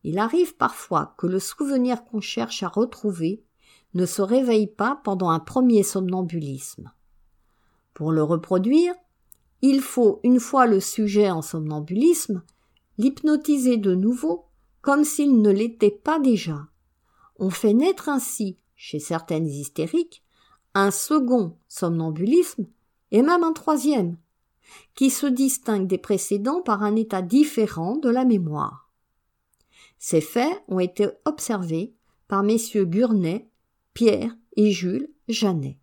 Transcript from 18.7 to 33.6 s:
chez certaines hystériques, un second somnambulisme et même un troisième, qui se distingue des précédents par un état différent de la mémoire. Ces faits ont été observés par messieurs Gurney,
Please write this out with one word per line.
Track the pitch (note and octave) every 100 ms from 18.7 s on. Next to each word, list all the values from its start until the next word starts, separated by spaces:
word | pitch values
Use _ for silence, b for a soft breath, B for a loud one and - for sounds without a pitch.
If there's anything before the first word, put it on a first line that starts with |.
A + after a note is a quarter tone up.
| _
chez | - D3+
certaines | D3 E3 E3 D#3 D#3+
hystériques, | C#3+ C#3+ - D#3 E4 E4+ - _ _ _ _ _
un | - G3
second | G3 - D4+ B3 B3 F3 - _
somnambulisme | - F3 E3 D#3+ D#3 G3+ E4 F4 - F#3 _ _ _ _
et | G#3
même | C#4 F4
un | E4
troisième, | D#4+ - D4+ C#4+ C#4 F3 E3+ _ _ _ _ b b b -
qui | C4+
se | - C#4+
distingue | B3 C4+ - - G#3 F#3+
des | F#3
précédents | - G3 - G3+ G#3+ E4+
par | F4+ G3+
un | G#3 G#3+
état | A3 F#3+
différent | F3+ B3+ D4 - G#3 E3+ E3+ C4+
de | C#4
la | B3 B3+
mémoire. | G#3 E3 D3+ D3 - _ _ _ _ _ _ _ _ b b b b
Ces | - E3
faits | D#3 A#3+ C#4 F#4+ -
ont | F#3
été | F3+ - G#3 - -
observés | D4+ - G#3+ F3 D#3+ A3 _ _ _ _
par | G3
messieurs | G3+ A3+ A3+ G#3+ F#3
Gurney, | F3+ A#3+ G#3+ E3 F#3+ - _